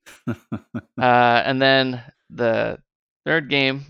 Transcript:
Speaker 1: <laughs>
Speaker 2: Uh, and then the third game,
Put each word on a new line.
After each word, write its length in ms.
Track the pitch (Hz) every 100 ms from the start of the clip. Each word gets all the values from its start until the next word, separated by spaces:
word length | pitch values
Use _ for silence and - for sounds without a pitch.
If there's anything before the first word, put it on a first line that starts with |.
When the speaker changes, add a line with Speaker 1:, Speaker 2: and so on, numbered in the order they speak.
| - - -
Speaker 1:
<laughs> 80 | 113 - 104 _ 117 - -
Speaker 2:
Uh, 460 | 123 123 120 120
and 160 | - 131
then 400 | 135 135 131 127 - _ _
the 480 | - 117 113 110 - _ _ _ _ -
third 240 | 160 135
game, 340 | 143 135 135